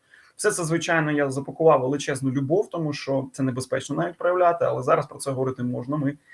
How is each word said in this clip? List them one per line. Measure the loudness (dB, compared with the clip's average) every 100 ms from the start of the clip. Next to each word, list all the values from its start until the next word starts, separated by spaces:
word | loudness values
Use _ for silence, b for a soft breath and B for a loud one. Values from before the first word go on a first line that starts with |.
| b b b _
Все | -2
це, | 0
звичайно, | -2 -2 0 0 2
я | 0 0
запакував | -2 -6 2 4 6
величезну | 4 -2 -2 -2 0
любов, | 0 0 0 0
тому | -2 -4
що | -4 -2 -4 -4
це | -2
небезпечно | -2 -2 -4 -4 -4 -4
навіть | -4 -2
проявляти, | 0 4 4 4
але | 0 0
зараз | 2 2 2
про | -6
це | -6
говорити | -2 -2 -2
можна, | -4 -4 -4 -2
ми | -2 -4 B